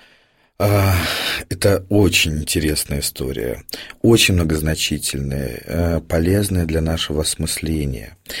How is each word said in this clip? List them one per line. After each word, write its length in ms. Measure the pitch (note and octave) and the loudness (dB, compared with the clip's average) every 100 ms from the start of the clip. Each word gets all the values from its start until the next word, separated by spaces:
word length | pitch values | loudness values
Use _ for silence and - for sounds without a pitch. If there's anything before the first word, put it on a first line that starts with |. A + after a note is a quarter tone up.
| - _ _ _ _ - | -20 _ _ _ _ -2
А, 360 | G2+ G2+ F#2+ F#2 E2 - - - - | 2 2 2 2 0 -4 -4 -6 -6
это 360 | F2+ G2+ G2 - | 0 2 2 2
очень 500 | G#2 F#2 - E2 D2+ | 4 4 4 0 -2
интересная 600 | D2+ F2+ D#2 D2 - C#2+ | -2 -2 0 -2 -4 -4
история, 640 | - - C2+ B1 A#1+ A1 - - - - | -4 -6 -6 -4 -6 -6 -10 -16 -16 0
очень 320 | A2+ A2+ - | 4 6 6
многозначительная, 1300 | F#2 E2 D#2 D#2 D#2 - D2+ - C2+ C#2 C#2 C2 A#1+ | 4 2 0 0 -2 -2 -4 -4 -4 -4 -4 -4 -8
э, 360 | - E2 E2+ E2 | -6 -2 0 0
полезная 640 | - E2+ E2 G2+ G2+ F#2 E2 | 0 0 4 2 2 0 0
для 140 | D#2+ | 0
нашего 400 | D#2+ E2 - D2 | 0 -2 -2 -2
осмысления. 960 | D2+ - D#2+ - D#2 D#2 C#2+ A#1+ G#1+ - - - | -2 -2 -4 -4 -2 -2 -2 -6 -10 -18 -14 -10